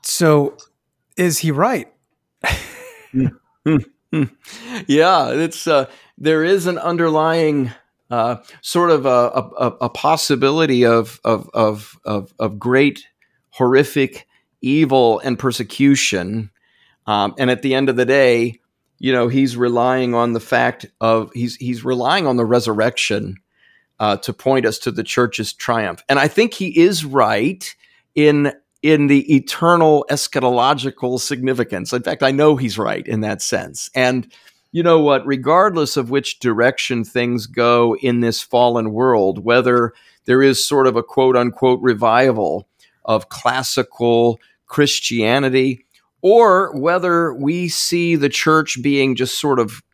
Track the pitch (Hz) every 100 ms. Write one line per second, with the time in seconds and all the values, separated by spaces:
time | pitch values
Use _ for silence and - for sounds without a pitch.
0 | - - 170 151 143 - _ _ _ _
1 | _ - 180 156 160 143 208 220 - _
2 | _ _ _ _ - - - - 508 453
3 | - 131 131 - _ _ 151 151 - _
4 | _ 160 131 _ - - 233 240 - 143
5 | 165 180 127 131 165 - - 147 135 -
6 | _ _ 147 156 160 196 175 175 175 170
7 | 165 156 160 165 160 147 127 - _ _
8 | _ 120 117 117 - - - 175 175 156
9 | 135 123 120 - - - 123 - 120 -
10 | 147 156 - 135 135 151 160 123 120 117
11 | 113 - 113 110 - - 110 104 104 _
12 | - 104 95 _ 110 101 117 127 143 139
13 | - _ _ _ _ - 123 131 143 147
14 | 135 - - _ _ _ 127 147 151 135
15 | 120 110 135 120 135 117 107 - 139 139
16 | - 95 87 110 107 _ _ _ _ _
17 | - 104 101 - 127 123 135 131 135 120
18 | 123 139 131 120 117 113 _ _ _ _
19 | 131 127 120 131 135 120 123 120 123 131
20 | 127 120 120 117 - 123 120 120 - _
21 | 113 113 107 123 117 - 120 120 127 127
22 | 123 190 156 123 113 123 110 107 113 -
23 | - 104 101 98 _ _ _ _ _ _
24 | 107 98 - 104 - 135 120 104 - 87
25 | 87 - 120 - 107 - - 117 104 87
26 | - 139 147 - 233 - 185 165 175 180
27 | 156 135 110 107 131 190 - - _ _
28 | _ - 151 147 143 - _ _ 147 151
29 | 143 139 139 143 - - 170 170 160 151
30 | - 143 - - 127 123 131 147 131 -
31 | 123 127 - 139 127 123 117 95 - 123
32 | 101 82 135 139 151 139 127 98 107 95
33 | 90 110 107 101 - 113 - 135 - 131
34 | 127 127 117 _ _ _ _ 165 170 165
35 | 147 135 135 135 127 170 208 170 147 -
36 | 117 143 135 - 127 110 123 131 - 120
37 | 107 127 120 120 107 123 120 120 117 110
38 | 131 120 117 110 - 120 120 120 110 107
39 | 131 113 98 95 101 120 123 123 117 _
40 | _ _ - 127 135 131 - 139 131 117
41 | 113 - 131 123 123 - 131 127 123 107
42 | 117 117 131 110 90 85 - _ _ _
43 | - 110 - - 120 127 127 - 123 -
44 | 120 117 117 110 _ _ _ - 143 -
45 | - 117 110 131 135 131 131 127 _ _
46 | _ _ 185 226 226 185 190 - 147 180
47 | 180 170 165 131 139 175 175 - - 175
48 | 170 165 139 - - 156 147 131 131 139
49 | 135 123 127 - 147 127 110 - _